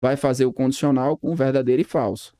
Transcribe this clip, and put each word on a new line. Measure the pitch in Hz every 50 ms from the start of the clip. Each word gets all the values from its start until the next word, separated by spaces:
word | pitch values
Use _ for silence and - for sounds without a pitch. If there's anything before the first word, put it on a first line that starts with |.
Vai | - 127 139
fazer | 139 - 139 123 120 131
o | 127 117
condicional | - 131 131 135 - - 147 135 131 131 143 156 -
com | - 156 165
verdadeiro | 143 135 135 131 135 131 123 127 131 180
e |
falso. | - - 156 123 104 98 - - - _